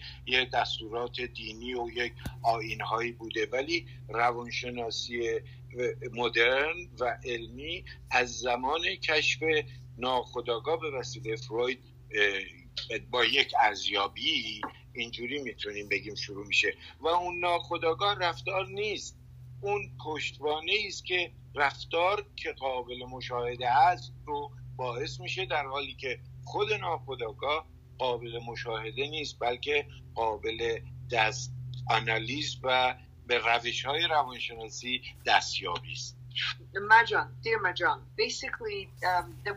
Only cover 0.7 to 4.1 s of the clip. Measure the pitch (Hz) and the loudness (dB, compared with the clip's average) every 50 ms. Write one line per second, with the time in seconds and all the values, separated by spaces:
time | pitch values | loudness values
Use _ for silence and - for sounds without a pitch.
0.7 | - - 113 104 110 120 123 120 - 127 123 123 - 113 113 107 107 110 120 123 | -2 -6 -6 -6 -4 -4 -4 -4 -6 -8 -8 -8 -8 -10 -12 -10 -10 -8 -8 -6
1.7 | 127 123 117 117 113 120 120 120 - - - - - - - 117 113 113 110 110 | -4 -4 -4 -4 -2 -2 -2 -2 -4 -6 -8 -8 -8 0 2 2 2 2 0 -6
2.7 | 107 107 104 98 110 113 120 120 117 117 117 110 110 113 107 104 120 131 139 160 | -6 -4 -2 0 0 0 0 -2 -4 -6 -10 -6 -2 -2 -2 0 0 -2 0 0
3.7 | 170 170 - - - - - - | 0 -2 -2 -4 -14 -14 -10 -6